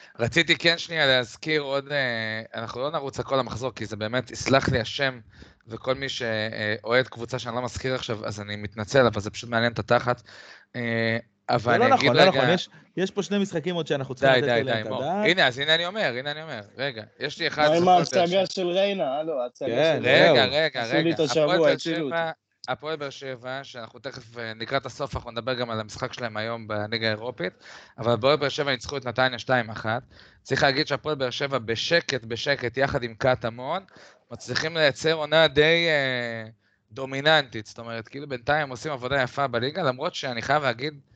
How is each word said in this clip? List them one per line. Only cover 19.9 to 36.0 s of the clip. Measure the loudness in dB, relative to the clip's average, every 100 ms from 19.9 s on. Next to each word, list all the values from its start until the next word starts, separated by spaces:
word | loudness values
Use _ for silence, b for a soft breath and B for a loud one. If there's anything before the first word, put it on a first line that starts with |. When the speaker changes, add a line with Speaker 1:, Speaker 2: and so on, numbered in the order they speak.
| 2
Speaker 3:
של |
Speaker 2:
זהו. | 4 6 8
Speaker 1:
רגע, | 8 6
רגע, | 2 0 -2
Speaker 3:
עשו | -2
לי | 0
Speaker 1:
רגע. | 2
Speaker 3:
את | 2
השבוע, | 2 2
Speaker 1:
הפועל | 4 4
באר | 4
Speaker 3:
הצילו | 2 0 -4 -4
אותי. |
Speaker 1:
שבע, | -4 -4 -6 _ _ -10
הפועל | -8 -6 -8
באר | -8
שבע, | -10 -12 -10 -10 -10
שאנחנו | -12 -14 -16 -12
תכף, | -12 -12 -14 -10
אה, | -10 -8
לקראת | -2 -2 -4
הסוף, | -8 -6 -8
אנחנו | -8
נדבר | -8 -6
גם | -4 -4
על | -4
המשחק | -6 -8 -10
שלהם | -8 -8 -6
היום | -6 -8 -6
בליגה | -6 -4 -2 -2
האירופית, | -2 -6 -6 -8 -8 B B B B
אבל | 0
הפועל | 2 4 2
באר | 2
שבע | -2 -2
ניצחו | -2 -4 -8
את | -6
נתניה | 0 0 0
שתיים | 0 0 0
אחת. | -4 -4 -4 -6 b b b
צריך | -4 2
להגיד | 2 2 0
שהפועל | -2 -4 -2
באר | -4
שבע | -4 -4 -4
בשקט, | -2 -4 0 0 0 -6
בשקט, | -6 -6 -2 -2 -2 -2
יחד | 0 0
עם | -4 -2
קטמון, | 0 0 -2 -8 -6 -6 -8 b b b -18
מצליחים | -16 -6 -4 -4 2
לייצר | 2 2 0
עונה | 0 2 4 6
די, | 6 6 6 4
אה, | 2